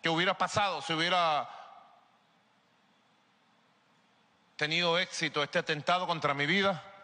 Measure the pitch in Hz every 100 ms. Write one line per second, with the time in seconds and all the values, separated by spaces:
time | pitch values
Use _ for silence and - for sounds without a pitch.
0 | 165 165 185 180 180 214 202 160 135 160
1 | 170 180 165 147 117 - - - - -
2 | _ _ _ _ _ _ _ _ _ _
3 | _ _ _ _ _ _ _ _ _ _
4 | _ _ _ _ _ - 151 165 175 165
5 | 185 - 160 151 143 175 160 151 139 180
6 | 180 165 147 139 147 190 196 170 - -